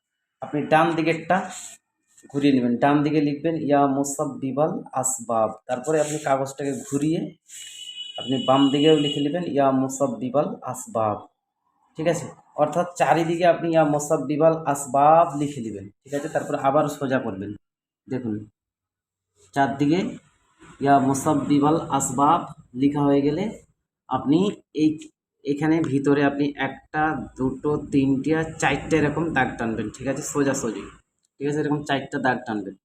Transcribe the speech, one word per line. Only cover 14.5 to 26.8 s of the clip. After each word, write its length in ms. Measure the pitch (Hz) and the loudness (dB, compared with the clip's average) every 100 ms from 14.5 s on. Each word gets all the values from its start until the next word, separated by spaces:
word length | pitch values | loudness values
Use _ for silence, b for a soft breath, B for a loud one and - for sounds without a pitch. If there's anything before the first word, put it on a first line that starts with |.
| 160 160 | 4 0
আসবাব 720 | 139 127 139 147 165 170 143 | -4 0 4 6 6 6 0
লিখে 220 | 147 139 | -4 -6
নেবেন, 280 | 113 98 98 | -8 -10 -12
ঠিক 260 | - 131 | -18 -10
আছে? 140 | 143 156 | -8 -4
তারপর 260 | 147 120 | -4 -4
আবার 340 | 139 135 147 147 | -2 2 2 2
সোজা 300 | - 135 131 | -2 -2 -2
করবেন, 360 | 123 95 104 104 _ _ _ _ - | -2 -6 -8 -12 _ _ _ _ -10
দেখুন 360 | 127 113 107 107 _ _ _ _ _ _ _ _ _ _ | -6 -4 -6 -8 _ _ _ _ _ _ _ _ _ _
চারদিকে 460 | 139 135 - 143 175 220 - - _ _ _ - - | -2 0 2 2 2 0 -8 -16 _ _ _ -20 -2
ইয়া 180 | 139 139 | 4 4
মুসাব্বিবাল 840 | 131 135 156 143 - 143 147 165 | 4 2 0 0 2 2 4 2
আসবাব 720 | - 139 - 131 143 175 - - - | 0 -2 -2 2 4 2 0 -14 -16
লিখা 260 | 123 143 147 | -2 0 2
হয়ে 200 | 143 143 | 2 2
গেলে 400 | 143 156 220 - _ _ _ _ - | 2 0 -4 -8 _ _ _ _ -6
আপনি 420 | 127 127 165 202 - _ | -4 2 2 2 -2 _
এই, 240 | 147 156 151 - _ _ _ | 0 0 0 -8 _ _ _
এখানে 360 | 139 143 156 165 | -6 -2 2 2
ভিতরে 440 | 139 135 139 143 | 2 0 2 2
আপনি 280 | 139 143 147 - | 2 0 -2 -2
একটা, 720 | 135 - | -6 -8